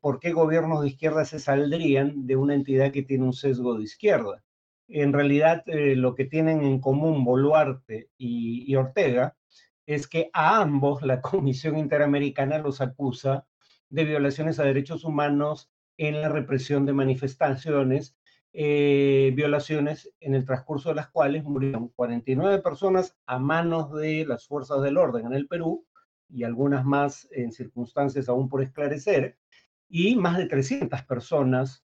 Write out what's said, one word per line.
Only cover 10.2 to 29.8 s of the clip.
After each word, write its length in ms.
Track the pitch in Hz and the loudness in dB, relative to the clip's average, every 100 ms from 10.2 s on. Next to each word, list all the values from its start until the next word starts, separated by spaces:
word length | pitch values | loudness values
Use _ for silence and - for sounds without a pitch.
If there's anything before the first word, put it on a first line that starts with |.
| 165 | -2
a 280 | 180 156 220 | 2 4 4
ambos 400 | 156 143 143 135 | 2 2 0 0
la 200 | 139 127 | -2 -2
<laughs> 0 | |
Comisión 560 | - 190 139 131 160 156 | -2 -2 0 -2 -4 -4
Interamericana 840 | 143 147 147 143 143 - 135 156 | -2 0 2 2 0 -2 -2 -2
los 200 | 147 135 | -4 -4
acusa 680 | 127 - 135 123 135 139 - _ _ _ _ | -6 -4 -4 -2 -2 -2 -6 _ _ _ _
de 140 | 147 | -2
violaciones 560 | 151 151 139 135 160 156 | 0 0 0 0 -2 0
a 40 | |
derechos 400 | 139 139 139 160 | 0 0 -4 -8
humanos 680 | 165 147 147 143 147 151 - _ _ - | -4 -2 0 0 0 -4 -12 _ _ -6
en 240 | 151 151 | -4 -2
la 80 | 151 | -2
represión 560 | 147 - 135 139 143 139 | -2 -2 -4 0 0 2
de 80 | |
manifestaciones, 1200 | 139 135 131 135 - 151 135 160 143 131 139 - _ _ _ _ | 2 0 0 -4 -2 -2 0 -2 0 2 0 -4 _ _ _ _
eh, 800 | - 147 147 143 139 139 135 135 131 | -4 0 2 4 4 4 4 4 2
violaciones 800 | 147 147 131 151 147 151 - _ | 0 0 -2 -2 -2 -4 -14 _
en 160 | 143 135 | -2 -2
el 100 | 131 | -2
transcurso 440 | 127 - 143 165 | -6 -4 -6 -4
de 60 | 151 | -4
las 140 | - | -2
cuales 340 | 160 139 151 | 0 0 0
murieron 460 | 147 135 135 117 120 | -4 -2 -2 -4 -8
cuarenta 420 | - 120 120 131 | -4 -4 -4 -2
y 40 | 131 | 0
nueve 240 | 190 196 | 2 0
personas 580 | 180 190 196 185 185 _ - | -2 -2 2 2 0 _ -8
a 140 | 127 | -4
manos 520 | 139 165 170 165 143 | 0 0 0 -2 -4
de 320 | 151 156 156 151 | -4 -4 -2 -2
las 220 | 117 - | -6 -6
fuerzas 340 | 147 131 139 | -8 -4 -2
del 160 | 139 165 | 2 2
orden 280 | 147 117 117 | 2 0 -4
en 80 | |
el 140 | 139 143 | -4 -4
Perú 380 | 170 165 - - _ _ _ _ | -4 -4 -6 -10 _ _ _ _
y 140 | 127 | -8
algunas 420 | 117 117 143 139 135 | -6 0 0 0 0
más 420 | 143 139 - _ | 0 0 -4 _
en 200 | 131 120 | -8 -8
circunstancias 800 | 113 123 123 120 143 139 139 127 | -10 -12 -10 -6 -2 -2 -2 -2
aún 180 | 127 131 | -2 0
por 140 | 135 | -2
esclarecer, 760 | 131 147 143 147 208 156 - - _ _ _ _ | -4 -4 -6 -4 0 0 0 -8 _ _ _ _